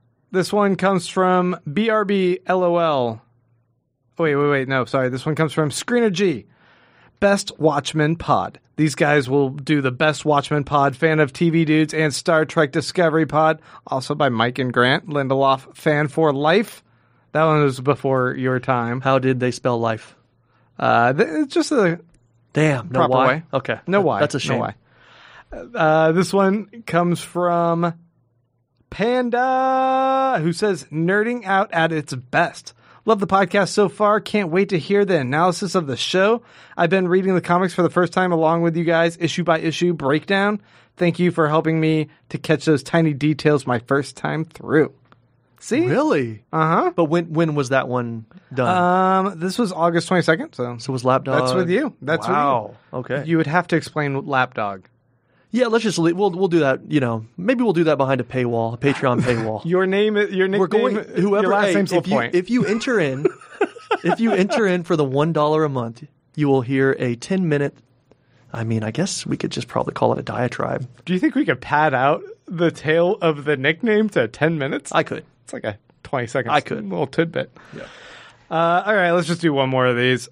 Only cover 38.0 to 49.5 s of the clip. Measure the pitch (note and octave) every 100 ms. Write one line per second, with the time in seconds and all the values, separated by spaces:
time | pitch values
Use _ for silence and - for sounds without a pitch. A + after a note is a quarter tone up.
38 | F3 F#3 F#3 E3 D#3+ E3+ E3+ E3 E3 E3
39 | E3+ E3+ E3 - E3+ D#3+ E3 D3+ F3 E3+
40 | C3+ D3+ D3 G3 G3+ G#3+ _ _ _ -
41 | F3 E3+ F3+ F3 D3+ D#3 D#3 D#3+ D#3+ D#3
42 | D3+ _ _ - - D#3 - D3 - E3+
43 | D#3+ C#3 D3+ D3 D3+ D3 C3 A#2+ A#2 C#3
44 | C3+ - D3 D3+ D#3+ - - D#3 C#3 _
45 | _ _ _ _ _ _ - B3 F4 A3+
46 | D4+ E3+ A#2+ G#2+ - D#3 D#3+ F#3 F4+ E4+
47 | D#3+ E3+ E3+ D#3+ E3+ D3 B2+ C3+ B2+ B2
48 | A#2+ A#2 A2 - - B2+ B2 F#3 F3+ F#3
49 | F#3 F#3+ G3 E3+ F#3